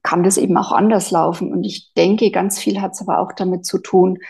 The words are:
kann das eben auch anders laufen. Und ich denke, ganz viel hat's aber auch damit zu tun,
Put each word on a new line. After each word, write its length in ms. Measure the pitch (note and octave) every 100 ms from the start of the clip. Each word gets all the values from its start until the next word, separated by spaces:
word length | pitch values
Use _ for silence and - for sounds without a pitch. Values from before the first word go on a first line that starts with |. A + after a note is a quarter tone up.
kann 200 | - F3
das 140 | F#3 F#3+
eben 200 | - E3+
auch 140 | -
anders 400 | - G#3+ G#3 -
laufen. 400 | E3+ D#3+ E3+ -
Und 120 | F3+
ich 300 | G3+ - - -
denke, 360 | F3 G#3+ A3
ganz 280 | F#3+ G3 -
viel 220 | G#3 G3
hat's 200 | F#3+ -
aber 180 | F#3+ -
auch 140 | -
damit 320 | - F#3 F3+ -
zu 120 | F#3
tun, 380 | - F#3+ F#3 F#3 -